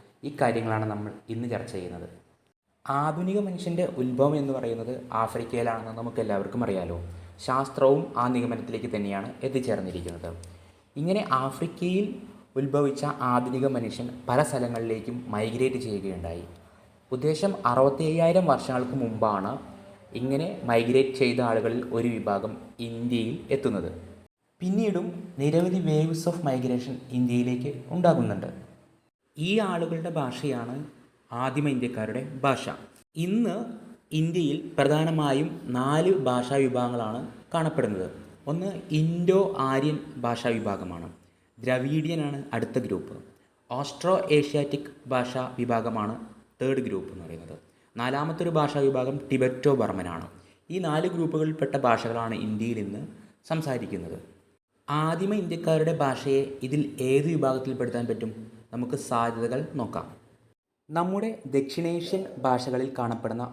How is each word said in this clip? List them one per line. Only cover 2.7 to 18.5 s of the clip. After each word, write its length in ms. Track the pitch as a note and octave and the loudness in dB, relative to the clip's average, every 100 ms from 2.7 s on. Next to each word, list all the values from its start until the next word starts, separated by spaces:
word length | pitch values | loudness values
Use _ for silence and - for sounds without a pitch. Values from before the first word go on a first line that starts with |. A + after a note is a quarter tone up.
| _ | _
ആധുനിക 540 | - C#3 D3+ D#3+ F3+ G3+ | -4 0 0 0 0 0
മനുഷ്യൻ്റെ 480 | G3 F3 F3 E3+ E3+ B2+ | -2 -4 -2 0 0 0
ഉത്ഭവം 400 | B2+ B2 C#3+ D3+ | -2 4 4 4
എന്ന് 160 | C#3 | 0
പറയുന്നത് 400 | C3 A#2+ A#2 A2+ B2+ - | -2 -2 -4 -6 -8 -4
ആഫ്രിക്കയിലാണെന്ന് 840 | A2 A2+ A#2 A#2 A#2+ A#2 A2+ A2+ A2+ | -2 0 -2 -2 0 0 -2 -6 -8
നമുക്ക് 200 | A#2 A#2 | -4 -2
എല്ലാവർക്കും 440 | A2 G2+ G2 A#2+ | 0 0 -2 -2
അറിയാലോ. 340 | A2+ F#2+ E2+ E2+ - - - - | 0 0 -2 -6 -8 -12 -18 -8
ശാസ്ത്രവും 680 | - C3 C3 - C3+ C#3+ E3 A#2+ | 0 0 0 4 6 6 2 0
ആ 100 | B2 | 0
നിഗമനത്തിലേക്ക് 640 | B2+ A#2 A2+ - A2+ A2+ G#2 | 2 0 -4 -6 -6 -4 -2
തന്നെയാണ് 340 | G2+ G2 A2 - | -2 -2 -6 -6
എത്തിച്ചേർന്നിരിക്കുന്നത്. 880 | B2+ B2+ B2 G2 F#2 F2 F2 E2+ E2+ E2+ - - - _ _ D3 | -4 -2 0 -2 -2 -6 -8 -8 -10 -10 -14 -20 -20 _ _ -4
ഇങ്ങനെ 280 | E3 G3+ G#3 | 0 0 2
ആഫ്രിക്കയിൽ 720 | C3 C3+ - E3 - F3+ F#3 G#3 - - - - C3 | 0 0 -2 -6 -2 0 0 0 -6 -14 -20 -6 -4
ഉത്ഭവിച്ച 480 | C#3 C#3+ C#3+ C3+ | 0 2 2 0
ആധുനിക 640 | D3 - B2+ B2 B2+ B2+ C3+ | -4 -2 2 2 2 2 2
മനുഷ്യൻ 420 | B2+ A2+ - B2 - - | 0 -2 -6 -8 -6 2
പല 140 | B2+ | 4
സ്ഥലങ്ങളിലേക്കും 760 | D3+ C3+ A#2+ A2+ A#2 A2 A2+ B2 B2 | 4 0 -2 -2 -2 -4 -4 -8 -4
മൈഗ്രേറ്റ് 520 | G#2 A2 A#2+ C3 C3 A2 | -2 -2 2 0 0 -4
ചെയ്യുകയുണ്ടായി. 600 | G2+ F#2+ F2 E2+ E2+ E2+ - - - - _ _ | -4 -4 -6 -6 -8 -12 -18 -20 -20 -20 _ _
ഉദ്ദേശം 420 | B2+ D3 D3+ G3 F#3+ A#2+ | -2 0 2 0 0 2
അറുപത്തയ്യായിരം 800 | B2 C3+ C#3 D#3+ E3 E3 F3+ | 6 4 4 0 4 6 6
വർഷങ്ങൾക്ക് 500 | E3+ | 6